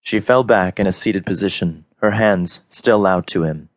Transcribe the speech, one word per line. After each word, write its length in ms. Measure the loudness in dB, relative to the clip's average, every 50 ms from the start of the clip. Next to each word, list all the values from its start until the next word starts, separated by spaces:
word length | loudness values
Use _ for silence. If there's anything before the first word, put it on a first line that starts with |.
She 180 | _ -2 -4 -4
fell 260 | 0 2 2 2 4
back 360 | 4 4 4 4 0 0 -2
in 60 | -2
a 60 | -2 0
seated 340 | -2 -2 -2 -2 -2 -2
position, 580 | -4 -4 -2 -2 -2 -2 -2 -4 -4 -4 -6 -14 _ _
her 160 | _ -2 0 0
hands 500 | 2 2 2 2 2 0 -4 -6 -8 _ _
still 380 | -8 -2 0 2 2 4 4
out 200 | 2 2 2 -2 -2
to 140 | -4 -2 -2
him 260 | -2 -4 -6 -12 -18 _